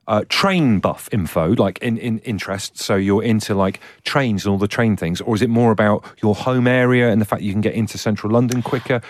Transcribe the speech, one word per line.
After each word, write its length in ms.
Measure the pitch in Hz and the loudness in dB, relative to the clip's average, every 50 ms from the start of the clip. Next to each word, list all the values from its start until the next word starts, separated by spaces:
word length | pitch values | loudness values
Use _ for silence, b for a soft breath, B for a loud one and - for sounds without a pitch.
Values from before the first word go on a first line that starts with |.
| b - | b -2
uh, 140 | 110 104 - - | -2 0 0 -2
train 500 | - - - 196 190 175 151 123 104 90 | -2 0 0 2 2 4 4 4 2 2
buff 300 | - 90 76 - - - | 2 -2 -2 -4 -8 -4
info, 420 | - 107 85 76 - 87 80 87 113 | -4 -2 -2 -2 0 0 2 2 2
like, 200 | - 104 98 90 - | 2 2 0 0 -4
in, 180 | - 120 113 | -4 -4 -4
in 220 | 110 120 120 113 107 | -2 -2 -4 -4 -4
interest? 600 | - 123 107 90 - - 98 98 - - - - | -4 -6 -6 -6 -6 -6 -8 -8 -8 -12 -12 -10
So 160 | - - 104 | -4 -2 0
you're 280 | 98 98 98 98 110 107 | 0 2 2 2 2 2
into, 300 | 120 110 107 - - 104 | 2 0 0 0 -2 0
like, 260 | 98 95 98 - B B B B B B | 0 0 0 -2 B B B B B B
trains 400 | - - 147 135 117 104 92 - | -2 -2 0 0 0 0 0 0
and 60 | 101 98 | 0 0
all 40 | |
the 100 | 95 104 | 0 0
train 280 | 101 - - 117 110 101 | -2 0 0 2 2 2
things, 240 | - 90 85 90 - | 0 -2 -4 -4 -4
or 140 | - 120 110 | -2 -2 0
is 60 | 92 | 0
it 80 | - 117 | 0 2
more 220 | 113 117 120 117 | 2 2 4 4
about 320 | 107 101 107 104 104 - B B B B - | 4 4 2 2 2 0 B B B B 0
your 100 | 107 101 | 0 0
home 300 | - - 127 127 127 123 | 0 0 0 0 2 2
area 420 | 123 127 127 123 123 127 123 120 117 | 2 4 4 4 4 4 4 4 4
and 80 | 101 110 | 2 2
the 40 | 107 | 0
fact 160 | - 120 - | 0 -2 -4
you 100 | - 104 | -4 -4
can 80 | 95 107 | -2 0
get 120 | 101 101 - | -2 0 0
into 240 | 110 110 - - | -2 -4 -4 -6
central 340 | 101 - 117 104 - - 104 | -6 -4 -4 -4 -2 -2 0
London 300 | 110 120 127 117 127 123 | 2 2 2 2 -2 -2
quicker? 400 | 117 - 139 123 - - 127 117 B | -2 -4 -4 -6 -2 -2 -4 -4 B